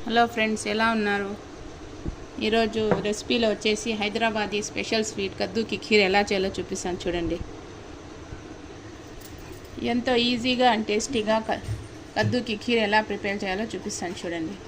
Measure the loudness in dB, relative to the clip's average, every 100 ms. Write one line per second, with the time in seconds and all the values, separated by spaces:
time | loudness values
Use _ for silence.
0 | 2 4 4 2 0 0 0 2 2 2
1 | 2 0 -2 -8 -12 -14 -14 -14 -14 -8
2 | -8 -8 -12 -2 2 4 4 2 2 2
3 | 0 -4 0 4 4 2 2 0 0 -2
4 | 0 2 2 2 -2 -2 -2 -6 0 0
5 | 0 -2 -4 -2 -2 0 -2 -4 4 6
6 | 8 6 4 2 0 -2 -6 -4 -4 -2
7 | -2 0 -2 -2 -6 -10 -14 -16 -14 -14
8 | -14 -14 -12 -12 -12 -14 -14 -14 -16 -16
9 | -16 -16 -14 -14 -14 -14 -14 -4 0 0
10 | 4 4 4 2 2 6 6 6 2 0
11 | 0 0 2 2 2 -4 -4 -6 -8 -14
12 | -6 0 2 2 0 -4 2 2 6 4
13 | 2 -2 -2 -2 -2 -2 -2 -4 -6 -6
14 | -6 -6 -6 -4 -6 -8